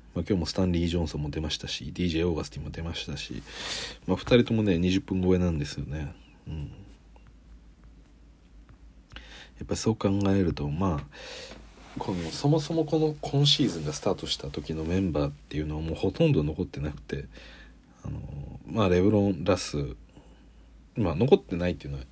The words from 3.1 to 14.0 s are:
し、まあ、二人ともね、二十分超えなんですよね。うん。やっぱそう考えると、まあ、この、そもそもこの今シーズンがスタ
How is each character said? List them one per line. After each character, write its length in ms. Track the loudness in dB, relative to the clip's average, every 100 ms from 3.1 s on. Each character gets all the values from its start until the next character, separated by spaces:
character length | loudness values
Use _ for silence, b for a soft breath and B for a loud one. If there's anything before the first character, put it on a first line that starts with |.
| -8
し、 240 | -8 -10 -12 B B B B B -2
ま 80 |
あ、 40 | -2
二 100 | 6
人 160 | 6
と 100 | 6
も 80 | 2
ね、 160 | 4 4
二 140 | 4
十 100 | 2
分 220 | 2 2
超 100 | 4 4
え 40 |
な 100 | 4
ん 80 | 0
で 80 | -4
す 140 | -6
よ 60 | -6
ね。 280 | -6 -6 -10 B B -12
う 40 |
ん。 200 | -8 -8 -12 -18 -20 -20 -20 -20 -20 -20 -20 -20 -20 -20 -20 -20 -20 -20 -20 -20 -20 -20 -20 -20 -20 -20 -18 B B B B
や 80 | -6
っ 20 |
ぱ 80 | -2
そ 160 | 0
う 40 | 0
考 120 | 0 2 4
え 120 | 4
る 120 | 2
と、 160 | 0 -2
ま 320 | -2 0 -2
あ、 960 | -4 -14 -16 -14 -16 -18 -20 -20 -16 -10
こ 140 | -6
の、 160 | -6 -6
そ 180 | -2 2
も 120 | 2
そ 140 | 2
も 120 | -2 0
こ 140 | 2
の 160 | 2 0
今 240 | -2 2 4
シ 200 | 4 4
ー 40 |
ズ 100 | 0
ン 60 | -4
が 60 |
ス 80 |
タ 120 | -2